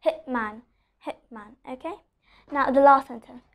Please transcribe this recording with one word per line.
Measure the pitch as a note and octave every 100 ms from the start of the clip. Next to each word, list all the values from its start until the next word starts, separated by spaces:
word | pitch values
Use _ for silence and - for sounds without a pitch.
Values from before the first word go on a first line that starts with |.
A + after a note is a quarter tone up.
hitman, | - D#4+ D#4+ B3+ A3 G#3+ A#3+ _ _ _ -
hitman, | - _ A3+ G#3 A#3+ -
okay? | B3+ D#4+ E4+ _ _ _ _ _
Now | D4 C4
the | C4+
last | C#4 C#4 C4
sentence. | A#3+ - B3 _